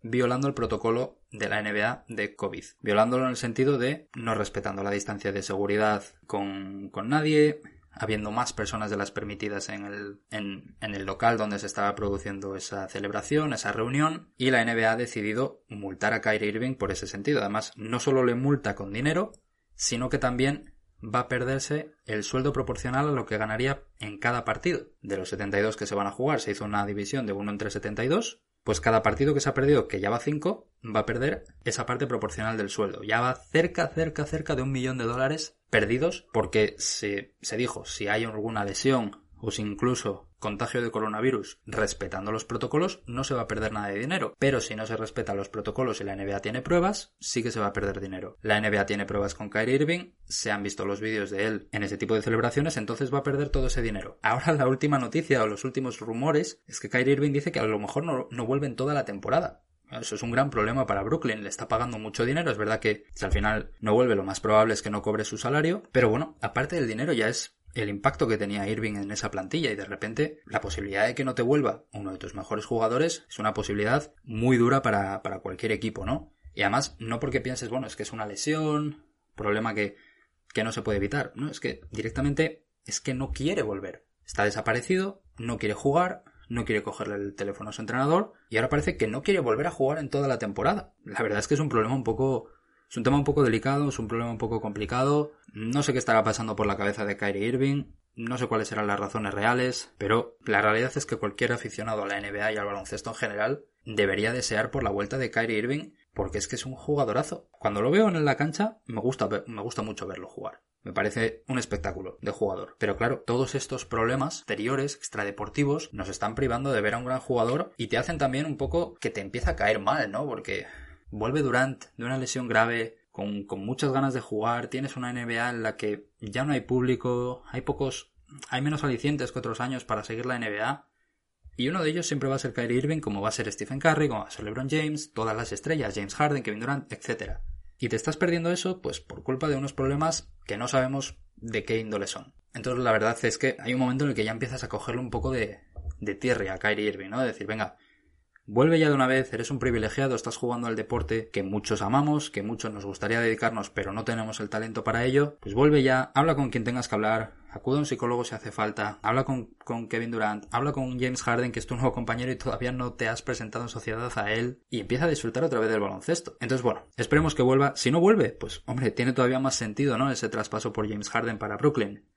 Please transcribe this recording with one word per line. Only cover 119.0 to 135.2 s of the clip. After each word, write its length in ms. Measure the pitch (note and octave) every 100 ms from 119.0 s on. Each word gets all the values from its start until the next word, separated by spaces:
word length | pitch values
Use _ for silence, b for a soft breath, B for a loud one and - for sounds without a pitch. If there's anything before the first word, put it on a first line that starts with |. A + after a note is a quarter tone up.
| -
te 100 | G#2+
empieza 320 | G2 A#2+ -
a 40 | -
caer 240 | G#2 A2
mal, 320 | G2+ D3+ A2
¿no? 160 | G#2 D3
Porque 400 | A2+ - F#2+ - B B B B
vuelve 320 | G#2+ A2 D3
Durant 440 | C#3 B2 C3+ C3+ - -
de 80 | A#2
una 140 | C3
lesión 280 | B2+ C3+ B2
grave, 520 | A2 A2+ A#2 A2+ - _
con, 340 | - G2+ G2+ G2
con 200 | F#2+ G2+
muchas 260 | C3+ C#3+
ganas 220 | C3 C3+
de 60 | B2+
jugar, 480 | - A2 A2 A#2+ A#2+
tienes 280 | B2+ C#3 -
una 140 | B2
N 160 | B2 A#2+
B 140 | A#2
A 100 | A#2+
en 140 | A#2+
la 120 | A2 G#2+
que 360 | G#2+ G#2 - _
ya 260 | G#2+ A2 C#3+
no 80 |
hay 80 | C#3
público, 840 | - B2+ B2+ B2 B2+ B2 B2 B2+ -
hay 100 | B2
pocos, 520 | C3+ C3+ C3+ - - _ _ - -
hay 120 | B2+
menos 220 | C#3+ D3+
alicientes 480 | C#3+ A#2+ C#3+ D3 B2
que 80 | B2+
otros 220 | - A2
años 240 | B2+ B2+ -
para 180 | A2
seguir 220 | G#2 A2+ B2
la 100 | B2
N 140 | A2+
B 120 | G#2
A, 260 | A2+ D3 _ _ _ _ _ _ - -
y 120 | B2+
uno 120 | F#3
de 80 | D#3
ellos 160 | D#3+ E3
siempre 220 | C3+ C3+
va 80 | C3+
a 40 |
ser 140 | B2+
Kyrie 240 | - A#2+ A#2+
Irving, 220 | C#3+ A2
como 220 | G2+ G2+
va 80 | G#2
a 20 |
ser 180 | - G#2+
Stephen 300 | - G#2 C3+
Curry, 300 | D#3+ D3+ D3+
como 120 | B2+
va 40 | -
a 40 |
ser 120 | -
LeBron 260 | G#2+ A2 C3+
James, 440 | D3+ D3+ D3+ -
todas 220 | -